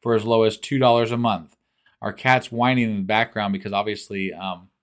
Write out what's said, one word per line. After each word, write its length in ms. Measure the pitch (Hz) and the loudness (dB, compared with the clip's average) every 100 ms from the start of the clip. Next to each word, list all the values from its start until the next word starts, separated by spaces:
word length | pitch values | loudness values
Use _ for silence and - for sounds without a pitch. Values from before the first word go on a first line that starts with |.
for 120 | 120 | 0
as 100 | 113 | 0
low 200 | 110 113 | 2 4
as 120 | 110 - | 2 0
two 220 | - 139 | -4 2
dollars 320 | 127 117 117 | 4 4 2
a 60 | 120 | 0
month. 400 | 117 92 78 _ _ _ _ _ | 0 -2 -6 _ _ _ _ _
Our 140 | 104 | -10
cat's 380 | - 131 127 - | -2 2 2 0
whining 400 | 117 123 127 113 | 0 2 2 0
in 40 | 104 | -2
the 40 | |
background 500 | 95 107 117 110 101 | 0 0 0 -2 -4
because 200 | 95 98 | -4 -4
obviously, 580 | 101 104 101 - 98 95 | -4 -4 -6 -8 -6 -6
um, 360 | 82 95 87 95 _ | -8 -10 -12 -16 _